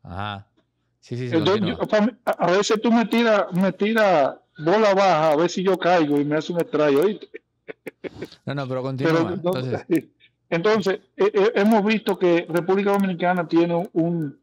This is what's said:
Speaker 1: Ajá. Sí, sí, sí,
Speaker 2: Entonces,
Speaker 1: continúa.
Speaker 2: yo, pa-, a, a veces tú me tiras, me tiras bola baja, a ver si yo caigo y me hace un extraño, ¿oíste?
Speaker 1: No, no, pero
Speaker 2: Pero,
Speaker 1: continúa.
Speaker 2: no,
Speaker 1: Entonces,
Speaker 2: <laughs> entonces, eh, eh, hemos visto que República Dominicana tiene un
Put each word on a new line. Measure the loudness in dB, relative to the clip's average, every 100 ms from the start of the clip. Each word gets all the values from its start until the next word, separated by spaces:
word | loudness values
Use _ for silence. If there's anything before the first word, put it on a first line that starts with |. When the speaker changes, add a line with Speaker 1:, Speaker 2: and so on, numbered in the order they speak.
Speaker 1:
Ajá. | -12 -10 -10 -10 -16 _ _ _ _ _
Sí, | -14 -10
sí, | -2
sí, | 0
Speaker 2:
Entonces, | 0 0
Speaker 1:
continúa. | -2 -4
Speaker 2:
yo, | -2
pa-, | 0 0 -2
a, | -6
a | -2 0 0
veces | 0 -2
tú | 2
me | 0 2
tiras, | 0 2 2 0
me | -2 -2
tiras | -2 -2 2 2 4 2 -2 _ -6
bola | 0 2 4
baja, | 4 4 4 2
a | 2
ver | 0
si | 0
yo | -2 0
caigo | 2 2 2 0
y |
me | 0 -4
hace | -4
un | -6
extraño, | -4 0 2 2
¿oíste? | 0 -2 -12 -20 _ _ -20 -20 -20 _ -16 -14 -18 -14 -10
Speaker 1:
No, |
no, | -8 -6
pero | -6
Speaker 2:
Pero, |
Speaker 1:
continúa. | -6 -2 0 0
Speaker 2:
no, | -2
Speaker 1:
Entonces, | -4 -4 -4 -6 -8 -2
Speaker 2:
<laughs> | -4 -4 _ _ _ _
entonces, | -2 2 2 0 -4 _ -2
eh, | 0
eh, | 2 2 2
hemos | 4 4
visto | 2 0 -2 0
que | 2 2 0
República | -4 0 0 2
Dominicana | 0 0 -2 -2 -2 0
tiene | 0 2 -2 -2
un | -2 -2 -2 -6 -10